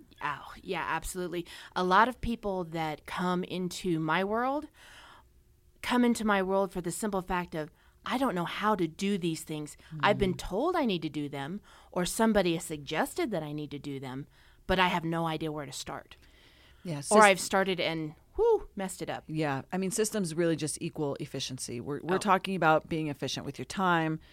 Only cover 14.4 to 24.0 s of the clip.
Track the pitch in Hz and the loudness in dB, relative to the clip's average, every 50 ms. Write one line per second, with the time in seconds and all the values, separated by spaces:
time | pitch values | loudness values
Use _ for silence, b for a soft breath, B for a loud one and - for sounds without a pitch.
14.4 | b b b b b - 190 185 185 180 190 175 165 165 165 165 165 165 160 156 | b b b b b 0 4 4 4 4 4 0 0 0 -2 0 -2 -2 -2 -2
15.4 | 160 156 151 151 143 135 - - - 160 147 - - - - - b b b b | -4 -4 -6 -6 -8 -10 -10 -12 -10 -10 -10 -10 -12 -16 -20 -20 b b b b
16.4 | b b b b b b b b b 180 147 143 139 - 208 214 214 202 190 180 | b b b b b b b b b -8 -6 -6 0 6 8 10 10 10 8 6
17.4 | - - 208 190 190 190 185 170 120 156 165 160 156 151 156 - _ _ - - | 2 2 2 2 2 2 0 0 0 0 0 -2 -4 -6 -8 -12 _ _ -2 2
18.4 | 440 466 440 - - - - 202 190 185 - - 165 151 123 - - - 156 156 | 4 4 4 2 0 -6 -8 -8 -8 -8 -6 -8 -8 -8 -8 -8 -8 -6 -2 -2
19.4 | 156 143 135 135 - - - 185 190 185 - - 214 214 - 214 185 156 160 170 | 0 0 -2 -4 -4 -4 -4 -2 -2 0 0 0 0 0 0 -2 -2 -2 0 0
20.4 | 170 165 165 151 156 147 - - 170 160 - - 151 139 135 - 156 - - 139 | 2 2 2 0 -2 -4 -4 -4 -6 -6 -4 -2 -2 -2 -2 -4 -8 -8 -6 -8
21.4 | - - 131 131 - - 120 120 - 135 147 - - 156 185 190 - 208 185 190 | -6 -6 -8 -8 -8 -8 -8 -8 -6 -6 -8 -6 -2 -2 -2 0 4 4 4 4
22.4 | - 185 196 175 170 156 160 151 - - 170 156 156 147 139 - 139 131 - 127 | 2 -2 -2 4 6 6 6 6 4 0 -2 -2 -2 -2 -4 -4 -6 -6 -6 -6
23.4 | 82 - - - 127 - - 202 190 180 170 165 | -8 -8 -8 -8 -10 -8 -2 0 2 4 4 4